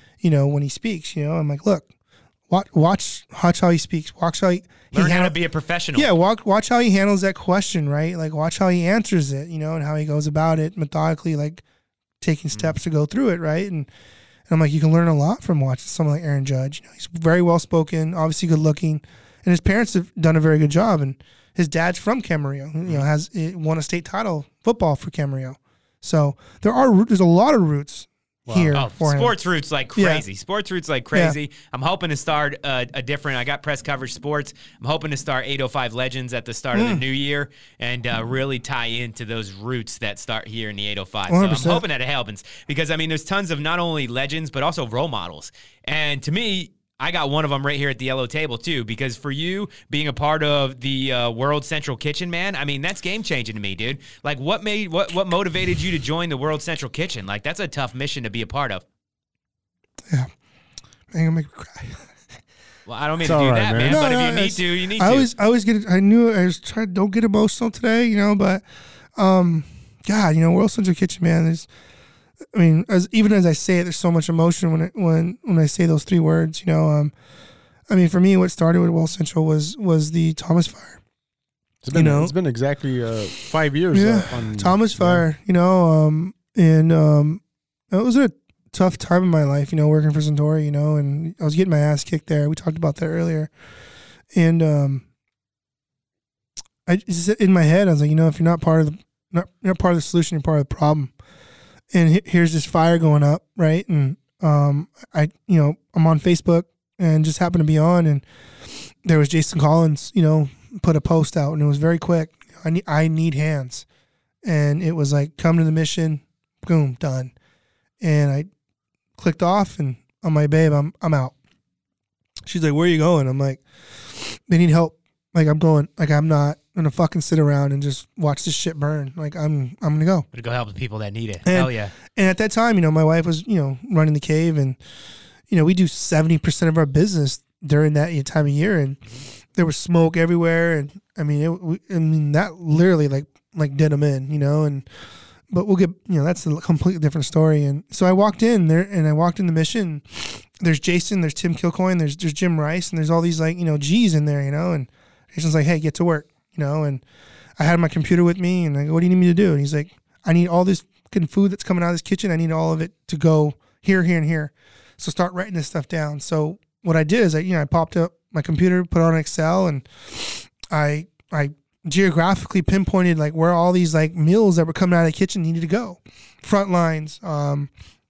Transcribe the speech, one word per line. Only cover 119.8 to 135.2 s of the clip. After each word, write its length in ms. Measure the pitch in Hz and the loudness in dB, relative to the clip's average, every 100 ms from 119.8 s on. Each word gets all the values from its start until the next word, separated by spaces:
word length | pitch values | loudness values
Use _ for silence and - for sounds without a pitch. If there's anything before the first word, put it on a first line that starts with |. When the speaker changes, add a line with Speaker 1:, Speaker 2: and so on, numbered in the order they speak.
| 143 120 _ _ | -6 -6 _ _
Speaker 1:
I'm 120 | 170 156 | -2 2
like, 140 | 151 | 2
"Babe, 240 | 156 160 | 4 4
I'm, 200 | 147 147 - | 2 -2 -4
I'm 120 | 165 | -2
out." 200 | 151 127 _ _ _ _ _ _ _ _ _ _ - - | 0 -2 _ _ _ _ _ _ _ _ _ _ -20 -10
She's 160 | 180 | -4
like, 100 | 156 | 0
"Where 120 | 143 175 | 2 2
are 40 | |
you 80 | 160 | 2
going?" 300 | 156 170 135 | 2 2 0
I'm 120 | 135 | 0
like, 220 | 139 131 _ _ - - - - - - - | -2 -4 _ _ -20 -20 -20 -14 -14 -10 0
"They 80 | 170 | 4
need 120 | 175 | 6
help. 280 | 156 165 _ _ _ _ | 4 2 _ _ _ _
Like, 140 | 170 156 | 2 2
I'm 120 | 151 | 4
going, 280 | 165 151 147 - | 4 4 2 -2
like, 140 | 156 | 0
I'm 160 | 147 160 | 2 2
not 320 | 151 143 156 _ - | 2 2 -2 _ -2
gonna 160 | 156 | -2
fucking 300 | - 165 175 | 0 -2 -2
sit 180 | - 160 | -2 2
around 320 | 147 143 143 | 2 2 0
and 100 | 139 | -2
just 240 | 143 131 - - | -4 -6 -10 -4
watch 280 | 156 139 - | -2 -2 -4
this 100 | 156 | -4
shit 200 | - 160 | -4 -4
burn. 340 | 147 151 139 156 | -4 -4 -6 -8
Like, 200 | 151 156 | -10 -4
I'm, 420 | 151 147 127 - | -2 -2 -4 -4
I'm 120 | 156 151 | -2 0
gonna 100 | 156 | 2
go." 200 | 190 143 | 0 -2
Speaker 2:
Gonna 100 | 120 | -10
go 100 | 117 | -6
help 160 | 123 113 | -6 -6
the 60 | |
people 260 | 92 120 107 | -8 -8 -8
that 140 | 104 | -8
need 160 | 104 113 | -8 -8
it. 80 | 98 - | -6 0
Speaker 1:
And 100 | 180 | 2
Speaker 2:
Hell 160 | 131 | 0
yeah. 180 | 117 101 - - - | -2 -8 -12 -12 0
Speaker 1:
and 100 | 190 | 2
at 100 | 185 | 2
that 120 | 220 | 0
time, 240 | 220 233 214 | 2 2 4
you 60 | |
know, 100 | 160 | 2
my 120 | 156 | 4
wife 220 | 156 165 170 | 4 2 0
was, 200 | 160 202 | -2 -2
you 80 | 196 | -2
know, 220 | 139 127 214 | 0 -4 -2
running 220 | 180 156 | 2 2
the 60 | 151 | 2
cave, 380 | - 156 165 156 | 0 0 2 0
and, 180 | 135 131 - - - - | 0 -4 -12 -20 -20 -20